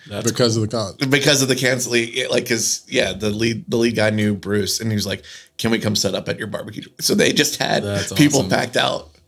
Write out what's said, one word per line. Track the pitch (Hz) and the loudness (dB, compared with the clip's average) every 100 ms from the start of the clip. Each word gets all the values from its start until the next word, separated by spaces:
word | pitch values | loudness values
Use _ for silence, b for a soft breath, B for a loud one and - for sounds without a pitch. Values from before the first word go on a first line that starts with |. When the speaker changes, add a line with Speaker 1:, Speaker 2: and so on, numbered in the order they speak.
| - | -10
Speaker 1:
That's | 104 110 | -6 -4
Speaker 2:
Because | 113 120 | 2 2
Speaker 1:
cool. | 113 | 2
Speaker 2:
of | 107 | -2
the | 117 101 - | -2 -6 -4
con- | 135 | 2
Speaker 3:
Because | 143 147 135 | 4 4 4
of | 131 | 2
the | 127 | 2
cancel, | 127 127 120 120 117 127 131 | 2 0 2 0 0 -4 0
like, | 123 - | -2 0
'cause, | 113 - - - | 0 0 -4 -2
yeah, | 127 101 | -2 0
the | 95 107 | -2 -4
lead, | 104 113 113 - | 0 -2 -2 -2
the | 120 | 0
lead | 120 110 | 2 2
guy | 107 | 2
knew | 107 104 | 2 0
Bruce | 101 98 104 95 - | 0 -2 -2 -2 -2
and | 113 | -2
he | 104 | -2
was | 98 | -2
like, | 95 B B B - | -6 B B B -4
"Can | 113 | 0
we | 113 | 0
come | 110 104 | 0 0
set | 95 | 0
up | 98 85 | -2 -4
at | - | -6
your | 104 | -6
barbecue?" | - 110 107 - - | -8 -10 -12 -14 -6
So | - | 0
they | 127 131 | 2 4
just | - - - | 2 0 0
had | 143 - | 0 0
Speaker 1:
That's | 101 101 98 | 0 -2 -2
Speaker 3:
people | 95 147 139 | 4 4 4
Speaker 1:
awesome. | 95 | 2
Speaker 3:
packed | 113 123 127 | 0 0 0
out, | 131 135 - _ | 0 -2 -8 _